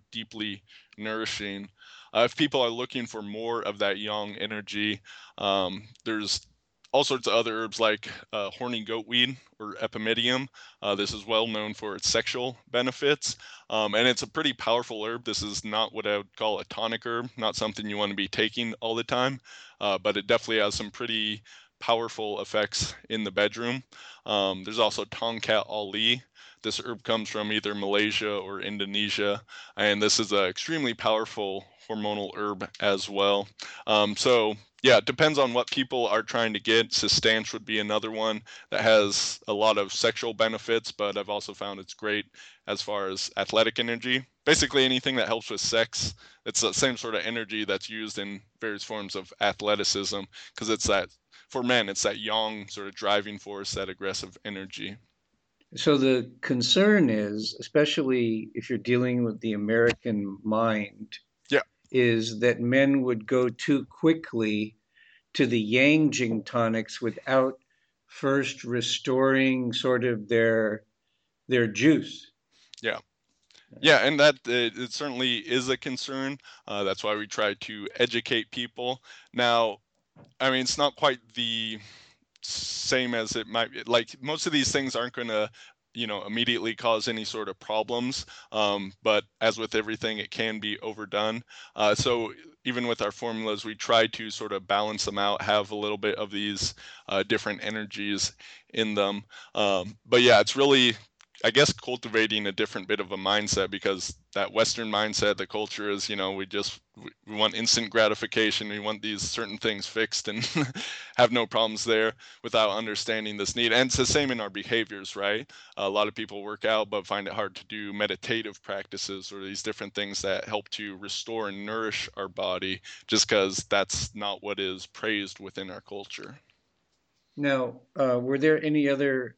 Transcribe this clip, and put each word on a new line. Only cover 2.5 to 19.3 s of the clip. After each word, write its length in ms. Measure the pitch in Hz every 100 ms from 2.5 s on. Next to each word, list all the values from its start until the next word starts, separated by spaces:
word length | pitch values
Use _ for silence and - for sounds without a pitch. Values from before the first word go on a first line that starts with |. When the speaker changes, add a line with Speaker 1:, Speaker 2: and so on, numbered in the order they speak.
| 139
Speaker 1:
are 80 | 120
looking 380 | 117 127 131 117
for 160 | 110
more 400 | 104 107 117 117
of 160 | 101 104
that 200 | 101 98
yang 380 | 107 104 104 104
energy, 640 | 107 107 98 104 107 104 - - - -
um, 500 | 101 98 92 95 107 -
there's 420 | 113 110 98 - - _ _ _ _
all 120 | 131
sorts 220 | 147 131 113
of 60 |
other 240 | 110 113 110
herbs 240 | 113 107
like, 300 | 110 107 - - -
uh, 160 | 107 98
horny 340 | - 123 117
goatweed 540 | 107 113 107 120 123 127 _ -
or 160 | 107 98
epimedium. 680 | 110 113 110 113 117 127 135 - - -
Uh, 120 | 101
this 200 | 98 101
is 120 | 110 101
well 200 | 110 117
known 260 | 107 107
for 240 | 104 107 95
its 120 | -
sexual 480 | 117 - 127 127 123 _
benefits, 680 | 120 127 - 143 147 - - - - -
um, 240 | 110 107
and 120 | 104 123
it's 160 | 117
a 80 | 120
pretty 220 | 160 151
powerful 520 | 117 - 117 120 113
herb. 200 | 110 117
This 180 | 120 104
is 220 | 107 98
not 300 | 107 107 113
what 120 | 110 104
I 120 | 104
would 180 | 98 -
call 240 | 110 98
a 40 | 98
tonic 400 | - 113 113 120
herb, 240 | 117 120 -
not 180 | 107 -
something 320 | 107 104 107
you 80 | 104
wanna 180 | 101
be 140 | 98 98
taking 460 | - 110 117 117
all 200 | - 113
the 100 | 113
time, 360 | 117 123 127